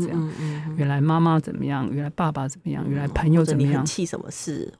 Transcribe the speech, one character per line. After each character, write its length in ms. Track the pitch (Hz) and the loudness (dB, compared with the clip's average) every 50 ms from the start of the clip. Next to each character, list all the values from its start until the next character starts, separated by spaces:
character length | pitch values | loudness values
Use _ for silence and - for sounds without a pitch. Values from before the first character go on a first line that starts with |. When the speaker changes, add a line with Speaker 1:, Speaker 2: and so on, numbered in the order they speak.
Speaker 1:
这 80 | 175 - | -2 0
样。 100 | 165 170 | 0 -2
Speaker 2:
嗯， 100 | 160 156 | -2 -2
嗯， 40 | - - | -4 -4
嗯， 240 | 156 151 147 151 151 | -6 -4 -4 -6 -6
嗯。 80 | 156 156 | -4 -2
Speaker 1:
原 100 | 156 143 | 0 0
来 120 | 139 139 139 | 2 2 2
妈 200 | 147 160 160 165 | 4 4 4 4
妈 200 | 165 165 160 160 | 4 4 4 2
怎 160 | 151 - - | 2 -2 -4
么 100 | - 135 | -4 -4
样， 240 | 139 143 135 131 87 | -2 -2 -2 -2 -2
原 120 | - 143 147 | -2 -4 -4
来 60 | 147 | -4
爸 200 | 151 - 175 156 | -4 -2 -2 -2
爸 160 | 151 147 135 | -2 -2 -4
怎 120 | 131 - - - | -6 -6 -6 -6
么 60 | 165 | -6
样， 120 | 139 139 - | -4 -4 -2
Speaker 2:
嗯， 40 | 139 | -2
Speaker 1:
原 80 | 139 139 | -2 -2
来 80 | 143 | -2
朋 240 | - - - 160 156 | 0 0 2 4 6
友 120 | 160 165 160 | 6 6 6
怎 100 | 156 151 | 4 4
么 60 | 131 | 4
样。 80 | 139 139 | 4 4
Speaker 2:
或 40 | 143 | 2
者 0 | |
你 40 | |
很 80 | 131 135 | 2 0
气 200 | 156 - - 180 | -2 -2 -4 -4
什 140 | - - - | -4 -4 -8
么 100 | - - | -8 -10
事， 400 | - - - 175 143 - - - - | -12 -10 -8 -8 -6 -6 -8 -10 -12